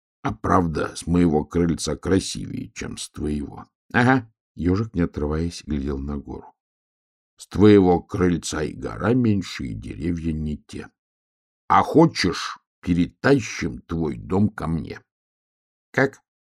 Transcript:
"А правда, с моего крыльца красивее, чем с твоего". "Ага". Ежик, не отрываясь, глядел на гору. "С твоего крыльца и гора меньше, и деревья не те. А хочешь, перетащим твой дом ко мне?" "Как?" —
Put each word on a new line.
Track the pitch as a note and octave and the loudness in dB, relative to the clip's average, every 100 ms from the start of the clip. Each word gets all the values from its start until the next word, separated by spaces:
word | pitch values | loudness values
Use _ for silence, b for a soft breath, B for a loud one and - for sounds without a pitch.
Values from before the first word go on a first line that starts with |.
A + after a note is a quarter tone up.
| _ _ | _ _
"А | - | -8
правда, | - F2+ F#2 F2 D2+ - - | -4 2 2 2 -2 -6 -6
с | - | 0
моего | F2 F2 D2+ | 2 4 2
крыльца | D2 E2+ E2+ D2 - C#2+ | 0 0 0 0 -4 -4
красивее, | - F#2+ - - - - - | 0 0 0 -8 -10 -10 -12
чем | - - - | -12 -12 -12
с | - | -12
твоего". | - D2+ D2+ C2+ - - _ _ | -8 -6 -6 -6 -12 -18 _ _
"Ага". | A#2+ A#2+ C3 - _ _ | 2 4 2 -2 _ _
Ежик, | - E2+ F#2+ A2+ | -4 0 0 -2
не | F2 | -2
отрываясь, | E2+ - D2 D#2 E2+ - | -2 -2 -4 -2 -4 -6
глядел | - D2+ C2+ C#2 | -6 -4 -4 -6
на | C#2 C#2+ | -6 -8
гору. | C#2 - - - _ _ _ _ _ _ _ - | -10 -14 -16 -20 _ _ _ _ _ _ _ -20
"С | - | -6
твоего | E2+ G#2+ G#2 F2+ F2 | 6 8 8 8 4
крыльца | - G#2+ F2+ E2 - D#2 | 0 0 0 0 -4 -6
и | D#2 | -6
гора | - C2 A1 G2+ | -6 -10 -4 0
меньше, | B2+ A#2 G2+ - - C2+ | 2 2 0 -2 -8 -8
и | |
деревья | G#2+ A2 - E2 E2+ D#2+ | -8 -10 -6 -4 -4 -4
не | D#2 D2+ D2 | -4 -4 -8
те. | - D2 - _ _ _ _ _ _ _ - | -12 -16 -16 _ _ _ _ _ _ _ 2
А | F#2+ | 2
хочешь, | F#2+ C#3+ B2+ - F2+ E2 - - _ _ | 4 6 4 4 -2 -2 -8 -12 _ _
перетащим | D#2+ F2 F2 - C3 C#3 G#2+ - D#2+ A#1+ | -2 0 0 0 2 2 0 -6 -8 -8
твой | - E2 D#2+ A#1 | -8 -4 -4 -6
дом | C#2+ F#2 G#2 | -2 0 0
ко | - D#2+ | -2 -4
мне?" | D#2+ A#1 - _ _ _ _ _ _ _ _ _ | -4 -6 -14 _ _ _ _ _ _ _ _ _
"Как?" — | - C3+ - _ _ | -2 -2 -4 _ _